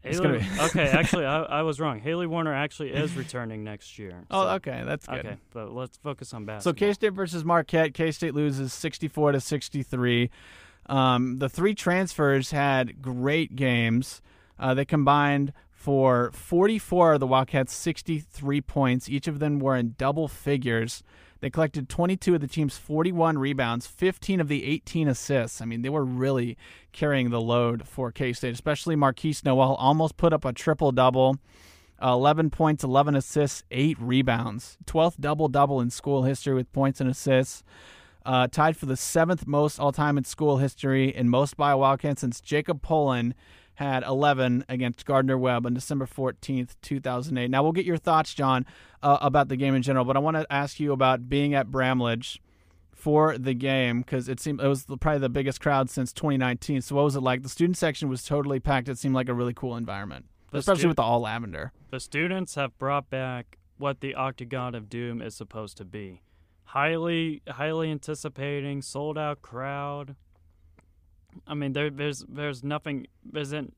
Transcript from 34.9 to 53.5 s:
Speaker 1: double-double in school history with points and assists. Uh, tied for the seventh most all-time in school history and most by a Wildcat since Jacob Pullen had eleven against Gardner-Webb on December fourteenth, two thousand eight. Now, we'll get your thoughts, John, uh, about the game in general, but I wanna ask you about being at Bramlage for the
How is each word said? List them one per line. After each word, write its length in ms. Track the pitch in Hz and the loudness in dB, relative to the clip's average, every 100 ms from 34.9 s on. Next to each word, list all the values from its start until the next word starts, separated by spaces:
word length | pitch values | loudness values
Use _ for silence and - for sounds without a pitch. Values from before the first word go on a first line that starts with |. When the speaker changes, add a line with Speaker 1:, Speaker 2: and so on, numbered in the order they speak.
| 160 165 - | 2 2 2
Speaker 1:
double-double 600 | 147 151 156 139 139 143 | -4 0 2 4 4 4
in 80 | 120 | 0
school 340 | - - 139 | -4 0 2
history 300 | - 135 - | 2 0 0
with 180 | 131 123 | 0 0
points 260 | 139 135 131 | 0 0 2
and 80 | 131 | -2
assists. 540 | - 143 131 131 - - - - - - _ - | 0 4 4 4 -6 -20 -20 -20 -20 -20 _ 0
Uh, 220 | 127 127 | 2 2
tied 300 | - 151 160 | 4 2 2
for 80 | 139 | -4
the 100 | 135 | -4
seventh 500 | - 165 165 175 - | 0 2 2 0 0
most 320 | 143 147 - | 2 0 2
all-time 360 | 143 139 147 143 | 0 2 2 2
in 60 | |
school 320 | 127 - 151 139 | -2 0 2 2
history 540 | 139 - 139 135 131 | 0 -2 0 2 2
and 160 | - 120 | 2 2
most 280 | 123 143 - | 2 2 0
by 140 | 143 | 2
a 60 | 135 | 4
Wildcat 400 | 135 135 - 139 | 4 2 0 -2
since 200 | 131 117 | -4 -6
Jacob 420 | - 147 151 151 | -2 -2 0 -4
Pullen 520 | - 160 143 123 120 127 - - _ - | 0 2 2 2 -2 -4 -16 -20 _ -6
had 260 | 143 131 | -2 -2
eleven 600 | 127 135 147 135 127 123 135 | -2 2 4 4 2 2 -2
against 340 | 127 123 120 - | -4 -4 -6 2
Gardner-Webb 600 | 135 131 131 127 120 123 | 2 4 2 2 0 0
on 80 | |
December 320 | 123 - 143 131 | -4 -4 -4 -4
fourteenth, 760 | - 131 123 - 131 123 - | -4 -4 -4 -4 -4 -4 -12
two 200 | - 139 | -8 -6
thousand 360 | 131 123 135 127 | -4 -4 -4 -2
eight. 120 | 123 | 0
Now, 140 | 131 | 2
we'll 100 | 151 | 2
get 100 | 170 175 | 2 0
your 120 | 165 | -2
thoughts, 360 | - 160 156 | 2 2 2
John, 320 | - 135 131 131 - - - | -2 2 2 0 -10 -20 -2
uh, 160 | 143 143 | 4 4
about 300 | 143 143 135 | 6 4 2
the 80 | 131 | 0
game 160 | 139 135 | 2 2
in 60 | |
general, 240 | 127 131 123 | 2 0 2
but 100 | 135 | 2
I 40 | |
wanna 260 | 151 160 156 | 2 -2 -2
ask 300 | 139 143 - | -2 -4 -4
you 140 | 147 | -2
about 340 | 135 131 127 123 | 4 4 2 0
being 260 | 139 143 | 0 2
at 140 | 143 120 | 2 0
Bramlage 680 | 131 127 131 120 117 - - _ _ _ _ _ | 0 2 2 2 -2 -4 -14 _ _ _ _ _
for 440 | - 151 151 156 139 | -6 2 4 4 2
the 160 | 127 | -2